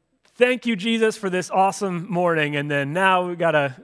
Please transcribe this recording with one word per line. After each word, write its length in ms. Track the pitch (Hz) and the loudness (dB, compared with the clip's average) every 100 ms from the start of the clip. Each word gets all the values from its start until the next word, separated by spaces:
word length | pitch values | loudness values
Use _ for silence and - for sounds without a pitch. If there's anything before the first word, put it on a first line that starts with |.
| _ _ _ - | _ _ _ 0
"Thank 300 | 247 254 240 | 2 2 -2
you, 120 | 220 | -2
Jesus, 400 | 208 226 220 175 | 0 0 0 0
for 120 | 190 | -4
this 220 | 180 175 | -4 -2
awesome 580 | 185 190 190 202 175 175 | 2 2 0 -4 -6 -4
morning." 460 | 175 180 165 147 147 | -2 0 2 0 -2
And 160 | 147 | -2
then 220 | 143 139 | -2 -2
now 340 | 160 190 185 180 | 0 2 2 0
we 80 | 175 | -2
gotta 400 | 170 151 143 131 | 0 2 0 -6